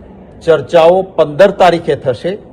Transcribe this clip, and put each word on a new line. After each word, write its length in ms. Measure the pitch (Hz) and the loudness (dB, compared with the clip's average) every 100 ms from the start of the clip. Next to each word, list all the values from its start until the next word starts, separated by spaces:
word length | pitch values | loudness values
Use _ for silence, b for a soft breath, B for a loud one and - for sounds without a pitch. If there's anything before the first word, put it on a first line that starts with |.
| - - - - 165 | -20 -20 -20 -8 -2
ચર્ચાઓ 560 | 151 110 170 165 185 | -2 0 2 2 2
પંદર 500 | 190 - 151 147 196 | -2 -4 -4 2 0
તારીખે 440 | 202 180 170 165 143 | 2 2 2 -4 -6
થશે. 420 | 139 120 131 208 - | -4 -6 -6 -10 -14